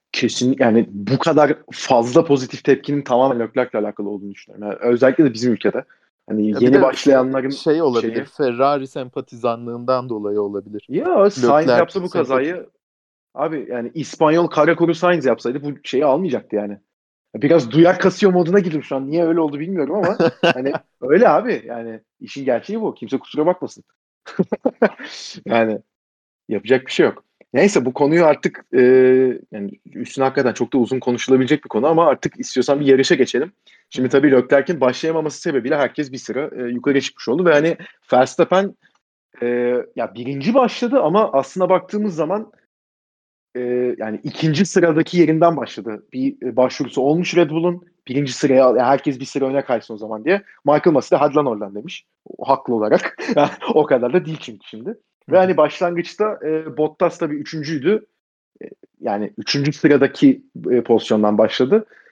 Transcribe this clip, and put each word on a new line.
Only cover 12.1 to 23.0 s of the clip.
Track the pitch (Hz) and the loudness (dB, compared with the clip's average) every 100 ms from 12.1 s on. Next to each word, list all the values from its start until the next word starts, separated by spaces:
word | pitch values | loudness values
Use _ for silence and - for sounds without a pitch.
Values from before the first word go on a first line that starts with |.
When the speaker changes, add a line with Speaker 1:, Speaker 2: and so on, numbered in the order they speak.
Speaker 1:
kazayı, | 175 131 131 143 180 - _ _ _ _ _ _ | -4 -2 -2 -2 -6 -14 _ _ _ _ _ _
abi | 131 156 156 - | -8 -6 -6 -8
yani | 120 117 | -8 -8
İspanyol | 165 131 - 156 165 170 | -10 -10 0 2 4 2
kara | - 151 165 | 2 2 2
kuru | 170 | 0
Sainz | 165 180 175 | 0 0 2
yapsaydı | 131 113 120 139 | 0 0 -2 -6
bu | 147 139 | -8 -12
şeyi | - 131 | -4 0
almayacaktı | 147 139 185 120 - 104 | 2 2 0 -4 -4 -6
yani. | 104 101 _ _ _ _ _ 113 | -6 -10 _ _ _ _ _ -4
Biraz | 143 165 120 | 2 2 2
duyar | 143 170 180 | 4 6 6
kasıyor | 190 185 196 | 0 2 2
moduna | 180 165 202 | 4 2 2
girdim | 180 156 | 0 -4
şu | - 135 | -6 -6
an. | 135 | -4
Niye | 165 | 0
öyle | 165 170 | 0 0
oldu | 156 143 | -2 -4
bilmiyorum | 165 190 139 | -6 -4 -4
ama | 196 175 - 165 | -2 -2 0 -2
Speaker 2:
<laughs> | - | 0
Speaker 1:
hani | 170 127 135 165 _ _ | -2 0 -2 -6 _ _
öyle | 127 165 226 | 2 4 6
abi. | 151 233 147 113 | 4 0 -6 -6
Yani | 117 113 110 _ _ | -12 -12 -14 _ _
işin | 120 139 | -18 -8
gerçeği | 131 117 - 220 | -2 -2 -2 -6
bu. | 202 | -6
Kimse | - | -8